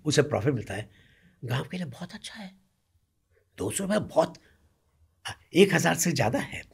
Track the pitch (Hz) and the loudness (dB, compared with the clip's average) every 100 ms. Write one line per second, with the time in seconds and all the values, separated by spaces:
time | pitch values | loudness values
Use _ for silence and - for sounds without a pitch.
0 | 151 147 131 104 113 127 - 104 - - | 0 2 2 0 0 -2 -4 -10 -10 -20
1 | _ _ _ _ 117 127 - 180 160 - | _ _ _ _ -4 -4 -4 -8 -10 -10
2 | 175 214 - 220 190 - _ _ _ _ | -14 -14 -16 -14 -16 -18 _ _ _ _
3 | _ _ _ _ _ - 98 - 190 208 | _ _ _ _ _ -8 -6 -4 0 0
4 | - 156 175 - _ _ _ _ _ _ | 2 2 2 -4 _ _ _ _ _ _
5 | _ _ - - _ 156 196 170 170 - | _ _ -16 -16 _ 6 6 6 2 0
6 | 175 151 220 277 - - - | 0 2 0 0 -4 -12 -16